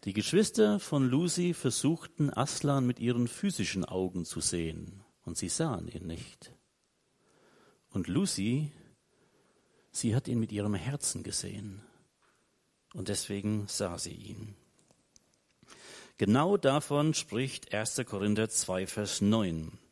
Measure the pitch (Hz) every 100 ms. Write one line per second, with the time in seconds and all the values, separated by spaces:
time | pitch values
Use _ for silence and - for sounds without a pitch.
0 | - 98 101 175 214 - 214 208 - 147
1 | 127 131 175 180 175 165 131 - 160 165
2 | - - 143 - 135 - 143 131 123 123
3 | 117 120 120 - 202 - 92 95 82 95
4 | 92 90 82 - - 87 82 80 82 98
5 | - _ - 85 87 - 160 101 82 -
6 | 90 85 120 - - - _ _ _ _
7 | _ _ _ _ _ _ _ _ _ 101
8 | 87 98 196 - 101 131 147 - - _
9 | _ _ _ _ _ _ _ _ _ -
10 | 120 104 - 120 104 104 104 101 110 143
11 | - - 95 - 95 101 104 98 - _
12 | _ _ _ _ _ _ _ _ _ -
13 | 98 101 - 101 101 107 104 - 98 87
14 | - - 98 101 107 101 _ _ _ _
15 | _ _ _ _ _ _ _ - - -
16 | - _ 98 120 165 202 135 143 - 143
17 | 151 151 - 110 135 - - 104 110 -
18 | 123 101 104 104 110 - - 92 95 -
19 | 104 - 101 110 98 82 78 - _